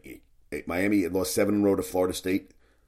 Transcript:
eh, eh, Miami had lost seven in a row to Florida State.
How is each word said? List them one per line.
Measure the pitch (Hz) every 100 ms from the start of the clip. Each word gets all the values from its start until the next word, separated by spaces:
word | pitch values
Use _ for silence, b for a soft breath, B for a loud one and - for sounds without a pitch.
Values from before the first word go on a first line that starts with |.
eh, | - 60 _ _ -
eh, | 73 -
Miami | 85 101 104
had | 82
lost | 92 90
seven | - 101
in | 104
a |
row | 101 92
to |
Florida | 90 92 92
State. | 87 92 95 - _ _ _